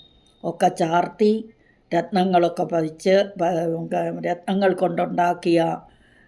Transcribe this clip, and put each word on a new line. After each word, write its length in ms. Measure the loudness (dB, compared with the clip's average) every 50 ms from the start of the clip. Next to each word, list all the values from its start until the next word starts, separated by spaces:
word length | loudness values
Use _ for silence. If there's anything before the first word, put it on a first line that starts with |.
| _ _ _ _ _ _ _ _ -8
ഒക്കെ 240 | -8 -2 2 0 0
ചാർത്തി 760 | 2 2 -2 2 2 0 0 0 0 0 2 2 2 0 -4 -10 -18 _ _ _ _ _ _ -2
രത്നങ്ങളൊക്കെ 720 | -2 -2 -2 0 0 0 2 4 4 2 2 2 0 -2 -4
പതിച്ച് 680 | -2 -2 -2 -2 -4 -6 -4 0 4 4 4 2 0 -4
പ-, 880 | -4 -2 -2 0 -2 -2 -2 -4 -4 -6 -6 -4 -4 -4 -4 -6 -6 -4
രത്നങ്ങൾ 480 | -4 -4 -4 -4 -4 -2 2 2 2
കൊണ്ടുണ്ടാക്കിയ, 1040 | 2 2 0 -2 0 -2 -4 -2 0 0 0 0 0 -2 0 2 2 2 2 2 -2 -6 -10 -18 _ _ _ _ _ _ _